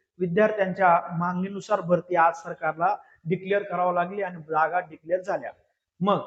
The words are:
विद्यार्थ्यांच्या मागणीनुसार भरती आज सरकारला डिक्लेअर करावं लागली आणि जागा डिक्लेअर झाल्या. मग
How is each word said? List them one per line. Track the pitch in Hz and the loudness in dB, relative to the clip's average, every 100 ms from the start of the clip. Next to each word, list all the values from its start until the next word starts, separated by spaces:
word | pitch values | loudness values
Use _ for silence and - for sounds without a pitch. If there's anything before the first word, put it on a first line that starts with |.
| _ - | _ -6
विद्यार्थ्यांच्या | 180 170 214 214 185 185 185 170 175 170 | -2 2 2 2 0 2 4 4 2 -4
मागणीनुसार | 175 180 190 196 - 202 | -2 -2 -4 -6 -2 -2
भरती | 170 175 170 175 | 2 0 2 4
आज | 165 | 4
सरकारला | 165 175 170 160 156 180 - _ _ 160 | 2 -8 -6 -4 0 -2 -2 _ _ -4
डिक्लेअर | 180 190 202 | -4 0 -2
करावं | 202 180 180 | 0 -2 0
लागली | 175 175 202 | 0 -2 -4
आणि | 185 175 151 | -6 -8 -4
जागा | 156 160 175 | 0 0 0
डिक्लेअर | 170 156 156 185 | -4 -10 -4 -4
झाल्या. | 180 160 113 - _ _ _ - | -2 -6 -6 -14 _ _ _ -4
मग | 190 180 | 0 0